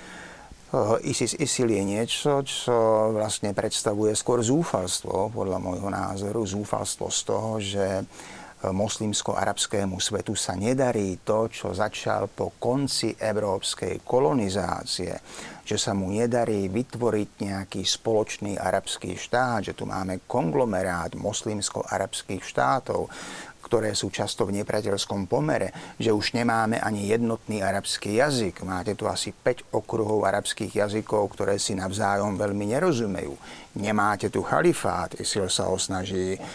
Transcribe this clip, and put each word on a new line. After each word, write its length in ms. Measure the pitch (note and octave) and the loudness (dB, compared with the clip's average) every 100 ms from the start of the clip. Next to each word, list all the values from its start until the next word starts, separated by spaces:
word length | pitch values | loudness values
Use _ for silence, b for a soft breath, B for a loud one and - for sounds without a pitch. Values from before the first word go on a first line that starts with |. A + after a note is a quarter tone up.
| B B B B B - - C3+ G#2 A2+ - | B B B B B -20 -2 2 4 2 2
isis, 240 | - A#2+ - | 0 0 0
isil 320 | C#3 - A#2 | 0 2 2
je 100 | G2+ | 4
niečo, 640 | G2 G#2 A#2 - D3 C#3 | 2 0 0 0 2 2
čo 640 | C#3 - - A#2 A2 A2 A2 G#2+ | 0 -2 2 4 6 6 4 2
vlastne 400 | G#2+ - G#2 G2 | 0 0 -2 0
predstavuje 560 | G#2+ - A2+ G#2 G#2+ | 0 0 0 2 2
skôr 320 | A2 - B2 | 2 2 2
zúfalstvo, 880 | A2 D3+ E3+ G2+ F2+ - - F#2 A2+ | 4 2 2 0 0 -2 -2 0 0
podľa 260 | A2+ F#2+ F#2 | -2 -2 -2
môjho 240 | F#2+ F2+ G2 | -2 -4 -2
názoru, 560 | F#2+ F#2+ G2 G2+ A2+ | -2 -2 -2 -2 0
zúfalstvo 640 | G2 G2+ G#2 G#2+ G#2+ - F2 | 0 -2 -2 -2 -2 -4 -2
z 120 | - | -2
toho, 260 | - G#2 A2 A2 | 0 0 0 -2
že 300 | G2 G2+ G2 F#2+ F2+ B B B B - F#2+ | -2 0 0 0 -4 B B B B -4 -2
moslimsko-arabskému 1400 | F#2+ A2 - G#2+ G2+ - F#2+ G2+ - - G#2 G2 F#2+ | 0 0 0 -2 0 0 0 0 0 0 0 0 -2
svetu 320 | - G#2 - | -2 -2 -2
sa 240 | G2+ - F#2 | -2 -2 0
nedarí 640 | A2 C3 B2+ A2+ G2 F2+ | 2 2 2 2 0 -2
to, 240 | - G#2+ A2+ | 0 2 0
čo 240 | - G2+ | -2 -4
začal 560 | F#2+ G#2+ - A2 G#2 G2+ | 0 -2 0 -2 0 -2
po 320 | - F#2+ - | -2 -4 -2
konci 560 | A#2 C3+ C3+ - A2+ | 0 2 2 0 0
európskej 880 | - A2 G#2 G#2 F#2+ - - F#2 - | 0 0 0 0 0 -2 -4 -4 -4
kolonizácie, 1120 | - B2 D3 C#3 G2 G2 F2+ E2+ E2+ - F2+ E2+ B B B B | 2 4 4 4 2 0 0 -2 -4 -4 -4 -6 B B B B
že 140 | - G#2 | -4 0
sa 160 | - | 0
mu 160 | G2 F#2 | 0 0
nedarí 560 | G#2 A#2+ A#2+ A2+ G#2 F#2+ | 2 2 2 2 2 2
vytvoriť 600 | G#2 B2 A2+ A#2+ G#2 G#2 - | 0 -2 0 2 2 0 -4
nejaký 480 | G#2 F#2+ F#2+ G2+ F#2+ | -4 -4 -4 -4 -2
spoločný 720 | - A2+ G#2+ G#2+ - G2+ - | 0 2 2 2 -2 -4 -2
arabský 560 | F#2 G2 - - F#2+ | 0 0 0 -6 -6
štát, 560 | F#2 - A#2+ B2+ A2+ F#2+ | -6 0 2 2 0 -2
že 60 | - | -6
tu 80 | G2+ | -6
máme 400 | G2 F#2+ F#2 - | -4 -4 -4 -2
konglomerát 880 | B2 D#3+ D3 A#2+ F#2 F#2+ F2 E2+ | 0 2 2 2 2 0 -2 -4
moslimsko-arabských 1300 | F2+ G2+ G#2 A2+ G#2 - G#2 - G2 G2 - - G2 | -4 -4 -2 -2 -2 -2 -4 -2 -2 -2 -4 -6 -6
štátov, 640 | - - C3 C3 - F#2 - B B B B - - | -4 2 2 2 0 -2 -4 B B B B -16 0
ktoré 240 | A2+ A2 | 2 2
sú 160 | G2+ G2+ | 0 -2
často 400 | - G2+ - G2+ | -2 -2 0 0
v 160 | G2+ | 0
nepriateľskom 640 | G#2 G#2+ G2+ G2 - G2+ F#2 | 0 0 0 0 0 -2 0
pomere, 480 | B2+ D3+ A#2+ F#2+ B B - | 2 2 2 0 B B 0
že 80 | A2+ | 2
už 240 | G#2+ - | 4 2
nemáme 480 | A#2 A#2+ A2+ A2 A2+ | 2 2 4 2 2
ani 320 | A2 G#2 G2+ | 0 -2 2
jednotný 480 | A#2 A#2 A2 - G#2+ | 2 2 -2 -4 -2
arabský 560 | F#2+ G2 - - G#2 G#2+ | 0 0 -2 -4 0 2
jazyk. 480 | D3 B2+ F#2+ - | 4 2 0 -4
Máte 320 | F2+ F#2 G#2 G2 | -6 -4 -4 -2
tu 80 | |
asi 240 | G#2 F2+ G2+ | -2 -2 -4
päť 320 | - B2+ B2 - A2+ | -2 -2 -2 -2 -4
okruhov 480 | - A#2 G#2 G#2+ | -2 0 2 2
arabských 480 | G2 G2+ - - G2+ G#2 | 4 2 -2 -4 -2 0
jazykov, 560 | G#2 G#2+ G#2+ G#2+ G2 - | 0 0 0 0 0 0
ktoré 240 | G2+ G2+ | 0 0
si 160 | - F#2+ | 0 -2
navzájom 640 | F#2 G2+ G2+ G2+ G#2 G2 | -2 0 2 2 0 0
veľmi 240 | G#2 G2+ G2+ | 0 0 0
nerozumejú. 640 | B2 F#3 A#2+ G#2+ F2 C#2+ C#2 B B B - | 2 2 2 0 -2 -6 -8 B B B -4
Nemáte 560 | G#2 G#2+ G#2 G2+ G#2+ | 0 2 2 2 0
tu 80 | G2 | 0
chalifát, 720 | - C#3+ E3+ - F#2+ F2+ E2 - | 2 4 4 2 0 -2 -4 -4
isil 320 | - G#2 F#2 | -4 0 0
sa 160 | - F#2 | 0 0
ho 80 | F#2 | 0
snaží 640 | - F#2+ F#2+ F#2+ F#2 F#2+ B | 0 -2 -2 0 0 -2 B